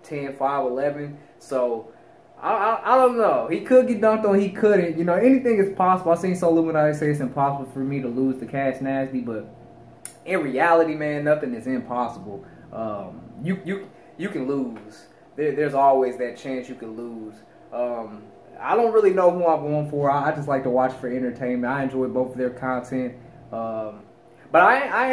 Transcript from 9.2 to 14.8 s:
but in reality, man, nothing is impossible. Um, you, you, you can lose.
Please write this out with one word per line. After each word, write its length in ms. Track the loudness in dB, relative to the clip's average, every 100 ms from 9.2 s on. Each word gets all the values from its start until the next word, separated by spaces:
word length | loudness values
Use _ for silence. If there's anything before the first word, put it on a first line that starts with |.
but 260 | -6 -8 -10 -18 -20 -20 -20 -20 -20 -16 -4
in 160 | -4
reality, 520 | -2 0 4 4 4
man, 300 | 0 -4 -2
nothing 300 | 0 0 0
is 120 | -6 -4
impossible. 800 | -4 -4 -4 -4 -6 -14 -14 -16 -20 -16
Um, 500 | -10 -8 -8 -12 -16 -18 -10
you, 160 | -6 -6 -6
you, 240 | -8 -10 -20 -20 -12
you 120 | -8
can 180 | -6 -4
lose. 600 | -4 -4 -10